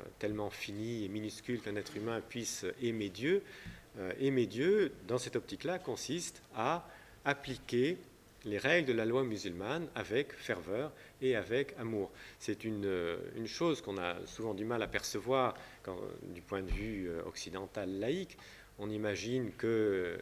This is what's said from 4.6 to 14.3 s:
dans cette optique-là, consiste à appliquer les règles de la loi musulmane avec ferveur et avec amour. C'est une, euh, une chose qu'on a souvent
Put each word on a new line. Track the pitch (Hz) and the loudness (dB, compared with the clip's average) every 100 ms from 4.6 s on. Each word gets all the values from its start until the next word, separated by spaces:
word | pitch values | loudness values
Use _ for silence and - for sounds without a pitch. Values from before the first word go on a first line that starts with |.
| 170 214 165 - - | 6 6 4 0 0
dans | 123 | 0
cette | 123 117 | 2 -2
optique-là, | - 147 156 180 | -2 -4 -2 -2
consiste | 139 110 - 170 165 - - | -2 -4 -2 -2 -4 -10 -8
à | 113 123 170 - - - - | 0 2 0 -4 -16 -20 -2
appliquer | 139 139 - 120 - 123 143 185 - - - - 110 | 0 0 -2 -6 2 6 6 4 -6 -20 -20 -10 -2
les | 101 | 2
règles | 135 170 131 | 6 6 6
de | |
la | 113 | 4
loi | 110 127 | 4 4
musulmane | 127 104 95 87 104 160 160 | 2 0 -4 -4 -2 -2 -2
avec | 117 92 117 143 | -4 0 0 0
ferveur | - - 95 82 110 151 - - - | -4 -2 -2 0 -2 -2 -8 -18 0
et | 131 117 | 2 4
avec | 92 127 139 - | 4 2 0 -4
amour. | 113 107 92 - - - | -2 0 -2 -6 -18 -6
C'est | - 104 | -4 -2
une, | 110 104 98 | -2 0 2
euh, | 92 85 87 87 - | 2 2 -2 -4 -6
une | 113 | -6
chose | - 170 - | 0 2 2
qu'on | 104 98 | -2 0
a | 90 90 | 0 -2
souvent | 92 | -6